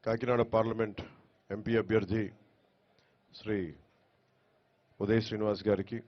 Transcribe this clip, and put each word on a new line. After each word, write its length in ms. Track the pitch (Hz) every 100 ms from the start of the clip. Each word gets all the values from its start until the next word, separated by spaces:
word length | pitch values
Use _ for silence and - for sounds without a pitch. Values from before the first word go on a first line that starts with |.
| -
కాకినాడ 360 | 117 123 123
పార్లమెంట్ 580 | 117 113 113 110 110 98 - - _ _ _
ఎంపీ 260 | 101 107 113
అభ్యర్థి 560 | 107 110 95 110 101 - _ _ _ _ _ _ _ _ _ -
శ్రీ 380 | 107 104 85 73 _ _ _ _ _ _ _ _ _ _ _ _
ఉదయ్ 220 | 101 113
శ్రీనివాస్ 440 | 113 107 107 98 101
గారికి 300 | 98 98 117